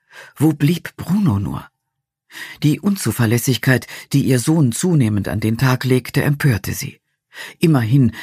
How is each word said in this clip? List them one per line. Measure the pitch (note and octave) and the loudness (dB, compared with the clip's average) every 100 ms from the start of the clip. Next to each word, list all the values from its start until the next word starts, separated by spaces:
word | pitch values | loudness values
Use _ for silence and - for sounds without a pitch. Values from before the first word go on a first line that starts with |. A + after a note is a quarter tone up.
| _ - - | _ -20 -20
Wo | - D3+ | -2 0
blieb | D3 D3 E3+ - - | 2 0 -2 -6 -14
Bruno | - G3+ F#3 G2+ | -4 0 2 0
nur? | E2+ C#2+ - _ _ _ _ _ _ - - - | -2 -8 -12 _ _ _ _ _ _ -20 -18 -2
Die | D3 - | 0 0
Unzuverlässigkeit, | G3+ G3 A#2 G#2+ A2+ A#2+ - A#2+ - A#2+ - - - | -2 -2 -2 0 2 2 0 0 0 0 -2 -14 -2
die | C#3 | 0
ihr | G#2 B2+ | 2 0
Sohn | C3+ D#3+ B2+ | 2 2 2
zunehmend | - F#3 D#3+ A2 G2+ - | 0 0 2 2 0 -2
an | - | -2
den | G#2+ A2+ | -2 0
Tag | C3 B2+ | 0 0
legte, | C3 B2+ - C#3+ | 0 0 0 -2
empörte | - C#3+ C#3+ G2+ - | 0 0 0 0 -4
sie. | F#2+ - - _ _ _ - - - | -8 -10 -14 _ _ _ -20 -20 -2
Immerhin | E3+ C#3+ G#2+ C#3 A#2 - | 2 2 2 4 2 0